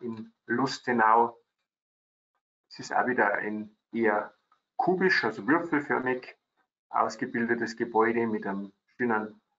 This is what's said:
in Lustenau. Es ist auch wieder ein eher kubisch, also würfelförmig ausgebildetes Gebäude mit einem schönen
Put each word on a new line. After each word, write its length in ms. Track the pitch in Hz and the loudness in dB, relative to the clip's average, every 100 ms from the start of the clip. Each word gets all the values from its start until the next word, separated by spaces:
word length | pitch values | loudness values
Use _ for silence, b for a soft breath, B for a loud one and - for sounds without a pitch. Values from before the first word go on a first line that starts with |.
in 320 | 120 110 113 _ - | -10 -10 -12 _ -4
Lustenau. 920 | 120 135 - - 120 110 113 117 - _ _ _ _ _ _ _ _ _ _ _ _ _ | -2 -2 -4 -2 2 6 6 4 -2 _ _ _ _ _ _ _ _ _ _ _ _ _
Es 80 | - | -16
ist 160 | - | -4
auch 140 | - 120 | 0 0
wieder 260 | 120 104 | 2 2
ein 420 | 101 104 107 107 _ _ | 0 -4 -6 -8 _ _
eher 400 | 117 113 104 - - _ _ _ - | 0 2 2 -2 -10 _ _ _ -4
kubisch, 480 | - 180 185 - | 0 2 2 2
also 240 | - - 104 | 0 -2 0
würfelförmig 880 | 165 170 147 143 123 131 127 - - _ _ _ _ _ | 0 0 -2 -2 -2 -2 -4 -6 -20 _ _ _ _ _
ausgebildetes 840 | 113 113 - 120 120 117 117 110 - | -2 0 -2 -6 -2 0 0 -2 -4
Gebäude 520 | 117 110 113 117 117 | -2 2 2 2 0
mit 180 | 107 104 | -2 -4
einem 260 | 98 98 - _ - | -6 -8 -14 _ -4
schönen 440 | 123 110 107 - _ | 0 0 -2 -10 _